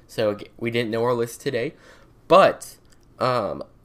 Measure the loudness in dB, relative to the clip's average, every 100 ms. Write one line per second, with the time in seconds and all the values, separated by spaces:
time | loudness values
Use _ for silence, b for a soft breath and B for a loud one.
0 | -14 -2 -2 -2 -12 -8 -4 -2 -2 -2
1 | -2 -2 -4 -6 -6 -4 -6 -10 B B
2 | B -18 4 6 6 2 -14 -20 _ -20
3 | -20 -4 -2 0 -4 -8 -12 -20